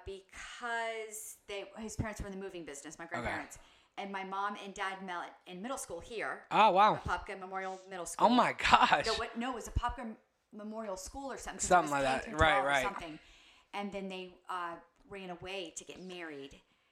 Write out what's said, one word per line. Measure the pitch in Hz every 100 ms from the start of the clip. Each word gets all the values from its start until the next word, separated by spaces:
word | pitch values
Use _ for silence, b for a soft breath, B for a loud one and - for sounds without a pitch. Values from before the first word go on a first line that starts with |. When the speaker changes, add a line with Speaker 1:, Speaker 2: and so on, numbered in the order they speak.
| -
Speaker 1:
because | 190 _ - - - 240 233 226 226 220 214 - - -
they, | 196 185 208
his | 220 -
parents | 220 208
were | 202
in |
the | 190
moving | 196 175
business, | 151 139 147 -
my | 170
Speaker 2:
Okay. | 175
Speaker 1:
grandparents. | 220 160 139 - b b b -
And | 202
my | 196
mom | 190 196 202 208
and | 196
dad | 196 190 185
met | 190 175 139 - -
in | 180
middle | 240 254
school | - 175
here. | 170 220 135 196 -
Speaker 2:
Oh, | 175 214
wow. | 185 208 160
Speaker 1:
Apopka | - 175 - 196
Memorial | 185 190 190 185 190
Middle | 185 170
School. | - 196
Speaker 2:
Oh, |
my | 240 165
gosh. | - - 240 247 151 226
Speaker 1:
No, |
what, | 208 233 233
no, | 254
it |
was | 233 -
Apopka | - 240 262 226 220 _ _ _
Memorial | 214 214 220 214 185
School | - 277 269
or | 214
something. | - 190
'cause |
it | -
Speaker 2:
Something | 180 151
Speaker 1:
was | 143
Speaker 2:
like | 135
Speaker 1:
K | 131
Speaker 2:
that. |
Speaker 1:
through | 120 156
Speaker 2:
Right, | 160
Speaker 1:
twelve | 143
or | 139
Speaker 2:
right. | 139
Speaker 1:
something. | 196 - 165 156 b b b b b
And | 202 202
then | 196 196
they, | 185 185 180 -
uh, | 180 170 170 - _ _
ran | 196 185
away | 175 185 196 165 -
to |
get | 175 147
married | 185 180 160 143 139 - _ _ _